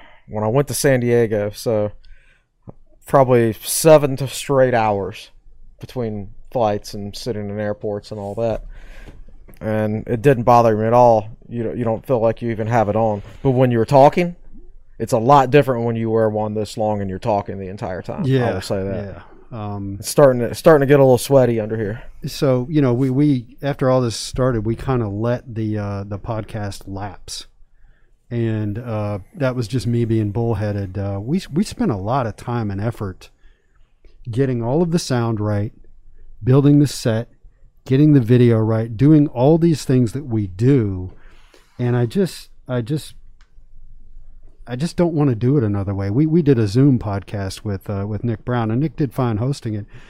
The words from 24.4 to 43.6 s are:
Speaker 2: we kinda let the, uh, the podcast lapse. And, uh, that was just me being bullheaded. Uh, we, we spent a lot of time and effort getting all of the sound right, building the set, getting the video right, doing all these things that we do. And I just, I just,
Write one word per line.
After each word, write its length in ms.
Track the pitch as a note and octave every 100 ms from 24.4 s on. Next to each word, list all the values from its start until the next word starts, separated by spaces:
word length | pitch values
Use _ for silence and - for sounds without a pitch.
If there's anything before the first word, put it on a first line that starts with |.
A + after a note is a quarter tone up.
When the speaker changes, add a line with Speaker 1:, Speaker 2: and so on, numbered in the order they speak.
| C3 A#2
Speaker 2:
we 100 | G#2+
kinda 320 | A2+ - B2+ G#2+
let 460 | G2+ A2+ B2 C3+
the, 220 | A2 A2 G#2+
uh, 260 | G2+ G2+
the 140 | G2+ G2+
podcast 680 | - A2 G#2+ A2+ G#2 - -
lapse. 600 | G2 G2+ E2+ - - - _ - _ - _ _ _ -
And, 480 | A#2+ A2+ A2 G#2+ G#2
uh, 400 | B2 G#2+ G#2 G#2 G2 -
that 180 | C3
was 140 | B2 G#2
just 180 | C3 G#2+
me 200 | A#2 A#2
being 240 | A2+ G#2+
bullheaded. 640 | G2+ A#2 G#2+ G#2+ G2+ G2 F#2+
Uh, 220 | G2 G2
we, 220 | G#2+ F3+ -
we 120 | D3
spent 260 | G#3+ - A3+
a 60 | G#2
lot 300 | G2 C3+ A#2
of 80 |
time 360 | - - A#2+ G#2+
and 100 | G2
effort 480 | A2+ - G2+ F#2 - _ - _ _ _ _ _ - - -
getting 320 | A2 C3+ B2
all 180 | A#2 D3
of 80 | F3
the 80 | E3
sound 400 | - B2+ A#2 A2+
right, 340 | G#2 G#2 G#2+ - - - - - - -
building 360 | G#2 C3+ C#3+ D3
the 80 | C#3+
set, 420 | - B2+ A2 A#2+ _ - _ - _
getting 300 | - C3 D3+
the 60 | C#3+
video 360 | A2+ B2 A#2+ A2+
right, 380 | G#2+ A2 A#2 A2
doing 300 | C#3 D#3 D3
all 300 | A#2+ C3 E3
these 260 | E3+ D3+
things 280 | - B2+ A#2
that 120 | C3
we 220 | C#3 A2 G2+
do. 680 | F#2 A#2+ C#3 G#2 F#2 F#2 - - - - _ _ -
And 160 | B2
I 120 | B2 B2
just, 420 | F#3+ F#3+ - - - -
I 140 | B2
just, 340 | A2+ D3+ - - - - _ -